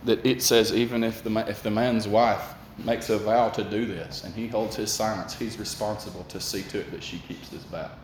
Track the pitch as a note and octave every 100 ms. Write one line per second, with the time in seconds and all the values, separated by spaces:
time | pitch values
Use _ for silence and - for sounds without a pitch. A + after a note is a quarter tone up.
0 | A#2+ A2 C3 C3 - A#2 A2 G2+ A#2+ A#2+
1 | A2+ A2 A2+ G#2+ A2 G#2 A2+ G#2+ B2 A2+
2 | G#2 G#2+ A#2 G2 - - - - A2+ A#2
3 | - A2 G#2 A#2 A2+ G#2+ G2 G#2+ A#2 F2+
4 | D#2 - - F#2+ A#2 A2 A2+ - G#2+ -
5 | A2 G2+ F2 - A2+ G#2+ G#2 - G#2 G#2+
6 | G#2 F#2 F2+ G2 - G2+ F#2+ G#2+ F2 E2
7 | - F2 - F2 - D2+ C#2+ E2 D#2 -